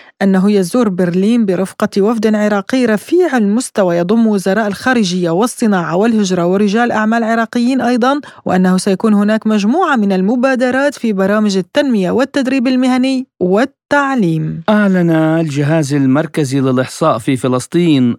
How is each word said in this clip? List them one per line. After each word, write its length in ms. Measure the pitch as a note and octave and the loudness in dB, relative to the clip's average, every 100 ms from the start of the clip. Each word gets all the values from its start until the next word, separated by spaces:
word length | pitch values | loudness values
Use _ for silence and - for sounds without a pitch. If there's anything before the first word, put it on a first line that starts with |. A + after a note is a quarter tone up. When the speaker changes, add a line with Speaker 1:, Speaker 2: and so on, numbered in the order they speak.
| - - | -20 -2
Speaker 1:
أنه 300 | G3 F#3+ G3+ | 0 2 2
يزور 380 | G#3 F3 B3+ A3+ | 2 0 0 0
برلين 560 | F3+ F3 F3+ G3+ A#3+ G3 | 0 -2 0 0 2 0
برفقة 560 | F3+ F#3+ - G#3+ G3+ | -2 -4 -4 -4 0
وفد 340 | G3+ A3+ A3 G#3+ | 0 0 0 0
عراقي 500 | G#3 G3+ - C4 A#3 | 0 -2 -2 -2 0
رفيع 520 | G#3+ - F4 E4+ B3+ | -2 0 0 2 0
المستوى 600 | G3+ A3 - - F3+ E3+ | 0 0 -2 -2 0 0
يضم 300 | F3 A3+ A3 | 0 2 2
وزراء 400 | G3+ F#3+ F#3+ G3+ | 0 0 -2 -2
الخارجية 640 | F#3+ B3+ B3+ F#3 F#3 E3+ | -4 -2 0 0 -2 -2
والصناعة 680 | E3+ B3 - A3+ F#3+ D#3 F3 | 0 -2 -2 0 0 -2 0
والهجرة 500 | A3+ A3 F#3+ F3+ F3 | 0 0 0 0 0
ورجال 460 | F#3+ G#3 A3 A#3+ | 0 0 0 0
أعمال 320 | G#3+ G#3+ A#3 | -2 -2 -2
عراقيين 580 | A3 A3+ A3+ B3 A#3+ C4 | 0 -2 -2 -2 0 0
أيضا، 400 | B3 B3 B3 D4 - - - | 0 0 0 -2 -6 -10 -2
وأنه 320 | F#3 F#3 F#3 | 0 2 0
سيكون 360 | G#3 F#3 A3 | 0 0 2
هناك 340 | G#3 G#3 A3 A3 | 2 2 0 0
مجموعة 480 | G#3+ G#3 D#4+ F4 B3+ | 0 0 0 0 0
من 160 | G3+ | 0
المبادرات 840 | F#3 F#3+ B3 C4+ B3+ B3+ C4 C#4+ - | 0 0 0 0 0 0 0 -2 -2
في 180 | A3+ | -4
برامج 440 | F#3+ F#3+ G#3+ G#3 F#3+ | 0 0 0 0 -2
التنمية 540 | F3+ D4 C#4+ A3 F3+ | -2 -2 0 0 0
والتدريب 560 | G3 C4+ C#4+ C4 C4+ B3 | 0 -2 -2 -2 0 0
المهني 600 | B3+ B3+ B3+ C4 C4 C4 - | 0 2 2 0 -2 -6 -4
والتعليم. 1200 | F3+ G3+ C#4 _ - C#4+ C#4 C4 F3 D#3+ D#3 D#3+ E3 | 0 0 0 _ -2 -2 0 0 0 0 -4 -4 0
Speaker 2:
أعلن 400 | G#3+ G3+ F#3 E3+ | 2 2 2 2
الجهاز 840 | D#3+ D#3 D#3+ E3 C#3 D3 D#3+ C3+ | 2 2 0 -2 -2 0 0 0
المركزي 680 | C#3+ C3+ C#3 D#3+ E3 C3+ C3+ | 0 2 2 0 -2 -2 0
للإحصاء 580 | C3 B2+ B2+ - D#3+ A#2+ | 2 0 -2 -2 0 0
في 200 | C#3+ C3 | -2 -2
فلسطين 800 | C3 B2+ - F3 F3 C#3 A#2+ | 0 -2 -2 0 2 2 2